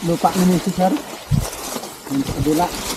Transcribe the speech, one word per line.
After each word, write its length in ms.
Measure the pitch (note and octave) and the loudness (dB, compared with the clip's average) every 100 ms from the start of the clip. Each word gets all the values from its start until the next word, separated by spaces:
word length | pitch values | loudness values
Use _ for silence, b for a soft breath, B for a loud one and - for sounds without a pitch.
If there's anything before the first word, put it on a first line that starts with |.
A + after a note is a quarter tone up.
| E3 | 0
lupa 240 | E3+ F3+ | 2 2
ni 100 | F#3+ F#3 | 4 4
Mister 220 | F3+ - | 4 2
Sir. 180 | F3 F#3 D4+ - - - - - - - - - - - | 2 2 2 -4 -14 0 0 0 -8 -8 -8 -10 -14 -4
Yung 120 | C#3 C3 | -4 -2
sa 60 | |
kabila. 320 | - C#3 D#3 F3 - - | -2 0 2 0 -2 -8